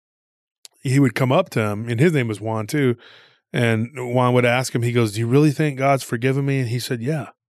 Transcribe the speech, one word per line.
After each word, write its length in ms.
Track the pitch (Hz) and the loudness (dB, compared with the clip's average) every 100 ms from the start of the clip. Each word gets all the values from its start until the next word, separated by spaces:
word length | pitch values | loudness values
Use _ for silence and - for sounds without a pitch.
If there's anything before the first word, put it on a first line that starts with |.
| _ _ _ _ _ _ - _ | _ _ _ _ _ _ -20 _
he 160 | 135 135 | 0 2
would 160 | 135 | 2
come 200 | - 127 | 2 0
up 160 | 156 175 | 2 0
to 120 | 120 | -2
him, 280 | 107 104 117 | -2 -4 -4
and 100 | 120 | 0
his 140 | 180 | 2
name 160 | 147 113 | 2 -2
was 100 | 101 | -4
Juan 280 | 107 110 107 | -6 -6 -4
too. 280 | 151 131 117 - - _ _ _ | 0 0 0 -8 -20 _ _ _
And 380 | 127 117 110 120 127 | 0 0 0 -4 -8
Juan 380 | 123 123 123 | -2 2 4
would 120 | 123 120 | 4 2
ask 280 | 123 131 | 2 -2
him, 80 | 127 | -2
he 120 | 120 | 0
goes, 180 | 120 110 | 0 0
"Do 80 | 104 | -2
you 80 | 117 | 2
really 240 | 139 151 | 4 4
think 260 | 143 151 131 | 2 -2 0
God's 260 | 135 139 | 0 0
forgiven 420 | - 120 131 135 139 | -2 -4 -2 -2 -2
me?" 140 | 135 | -2
And 100 | 120 | -2
he 100 | 120 | -4
said, 220 | - 120 | -6 -6
"Yeah." 300 | 120 156 110 - | -4 -6 -8 -18